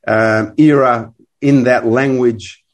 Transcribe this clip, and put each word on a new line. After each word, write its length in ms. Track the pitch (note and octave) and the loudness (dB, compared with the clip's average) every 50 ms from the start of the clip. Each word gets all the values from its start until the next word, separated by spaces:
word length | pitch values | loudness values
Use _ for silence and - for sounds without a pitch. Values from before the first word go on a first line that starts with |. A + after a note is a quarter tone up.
| _ - | _ -2
uh, 440 | G#2+ A2 A2+ A2 A2 A2 A2 G#2+ - - | -2 0 0 0 0 -2 -4 -4 -2 2
era 560 | D3+ D#3 D3 C#3+ C3+ B2+ A#2+ A#2 A2 G#2+ _ _ _ _ _ _ | 2 2 4 2 2 0 0 -2 -4 -10 _ _ _ _ _ _
in 240 | - C#3+ C#3 C3+ B2 | -2 0 2 2 2
that 200 | B2 B2+ - A#2 | 2 0 0 0
language 760 | A#2 A2 B2+ C3+ C#3 C3 B2+ B2 A#2+ A2 G#2+ - - - _ _ _ | 0 -2 0 0 -2 -2 0 0 -2 -2 -4 -12 -20 -20 _ _ _